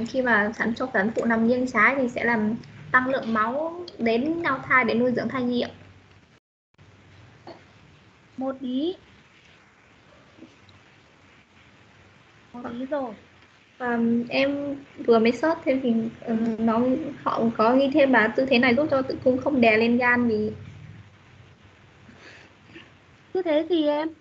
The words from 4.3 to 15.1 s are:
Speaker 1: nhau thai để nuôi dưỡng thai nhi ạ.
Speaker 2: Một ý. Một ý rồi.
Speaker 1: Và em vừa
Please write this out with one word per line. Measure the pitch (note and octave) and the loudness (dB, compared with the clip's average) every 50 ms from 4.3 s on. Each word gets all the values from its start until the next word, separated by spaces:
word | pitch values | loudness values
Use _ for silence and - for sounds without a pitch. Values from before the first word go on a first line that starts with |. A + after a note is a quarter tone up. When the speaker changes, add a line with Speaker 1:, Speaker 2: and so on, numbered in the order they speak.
| E4+ E4+ | -4 -2
Speaker 1:
nhau | E4+ D4 C4 C4 - | -2 -4 -4 -4 -2
thai | - C4+ B3+ B3 | 0 0 2 2
để | G#3+ A3 | 2 0
nuôi | A#3 B3 B3+ | 0 0 0
dưỡng | A#3 - - A#3 | 0 -2 -4 -4
thai | - C4 B3 | -4 -4 -4
nhi | B3 B3 A#3+ | -2 -2 -2
ạ. | - - - - - - - - - - - - _ _ _ _ _ _ _ _ _ _ _ _ - - - - - - - - - - - - - - - - - - - - - - - - - - _ _ _ _ - | -4 -6 -8 -18 -20 -20 -20 -20 -20 -20 -20 -20 _ _ _ _ _ _ _ _ _ _ _ _ -20 -20 -20 -20 -20 -20 -20 -20 -20 -20 -20 -20 -20 -20 -20 -20 -20 -20 -20 -20 -20 -20 -20 -20 -20 -20 _ _ _ _ -12
Speaker 2:
Một | B3+ C4 C4+ C4 C4 | -8 -8 -6 -6 -8
ý. | C4+ B3 B3+ C4+ D4+ F4+ F#4+ - - - - - - _ _ - _ - - - _ _ _ _ _ _ _ _ _ - - - - _ _ - - - - _ - - - - - - _ _ _ _ _ _ _ - - - _ _ _ - - - _ _ - _ _ - - - _ _ _ _ _ - _ _ A#3 | -8 -6 -4 -4 -4 -4 -6 -8 -14 -20 -20 -20 -20 _ _ -20 _ -20 -20 -20 _ _ _ _ _ _ _ _ _ -20 -20 -20 -20 _ _ -20 -20 -20 -20 _ -20 -20 -20 -20 -20 -20 _ _ _ _ _ _ _ -20 -20 -20 _ _ _ -20 -20 -20 _ _ -20 _ _ -20 -20 -20 _ _ _ _ _ -20 _ _ -18
Một | A#3+ A#3+ B3 A#3+ A#3+ | -14 -12 -12 -10 -8
ý | C4 | -6
rồi. | C4+ D4+ C#4 C4 A3+ G3+ - - - _ - - _ _ _ _ _ _ | -4 -4 -4 -4 -6 -10 -14 -20 -20 _ -20 -20 _ _ _ _ _ _
Speaker 1:
Và | - B3 A#3+ A#3 A#3 A#3 A#3 A#3 A#3+ A#3+ - | -6 -4 -2 0 2 2 2 2 0 0 -2
em | - C4 C#4 C#4+ C#4+ C#4+ C#4+ C#4+ C#4 - - - - - C4+ | 0 0 0 0 -2 -4 -6 -6 -8 -10 -12 -18 -14 -4 2
vừa | A#3+ | 4